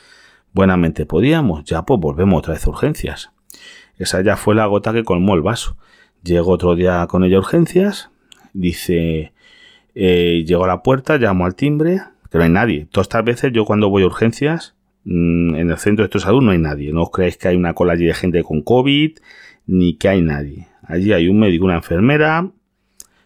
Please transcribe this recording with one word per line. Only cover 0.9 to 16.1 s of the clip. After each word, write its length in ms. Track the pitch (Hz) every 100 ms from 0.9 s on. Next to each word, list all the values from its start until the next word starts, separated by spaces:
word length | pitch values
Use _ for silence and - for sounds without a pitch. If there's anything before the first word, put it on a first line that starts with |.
| 78 76
podíamos. 600 | 80 127 165 131 78 -
Ya, 200 | 82 -
pues, 140 | 123
volvemos 400 | 78 73 98 82
otra 140 | -
vez 120 | 80 -
a 40 |
urgencias. 600 | 76 135 151 - 73 - _ _ - - - _ _
Esa 240 | 92 92
ya 160 | 98 98
fue 180 | - 107
la 100 | 107
gota 280 | 101 110
que 100 | 113
colmó 320 | 113 87 95 90
el 60 |
vaso. 340 | 80 120 - - _ _ _ _
Llego 280 | 87 87 85
otro 240 | 90 87 87
día 300 | 90 87 85
con 180 | 90 90
ella 100 | 95
a 40 |
urgencias, 720 | 95 165 170 180 202 196 - _ _ - _
dice, 800 | 95 90 85 - 87 82 80 78 _ _ _ - _ _
eh, 520 | - 92 90 87 85 80
llego 160 | 87
a 40 | 92
la 160 | 87
puerta, 340 | - 135 - 156
llamo 280 | 110 92 90
al 100 | 92
timbre, 440 | 143 147 160 190 - _ _
que 60 | 82
no 80 | 82
hay 40 |
nadie. 380 | 87 117 73 76
Todas 180 | - 92
estas 180 | 117 113
veces 260 | 120 139
yo 140 | 113 107
cuando 240 | 104 104
voy 140 | 98
a 20 | 90
urgencias, 680 | - 117 - 143 165 - _ _ _
mm, 520 | - 87 85 85 85 78
en 140 | 85
el 80 | 80
centro 300 | 104 107
de 120 | 101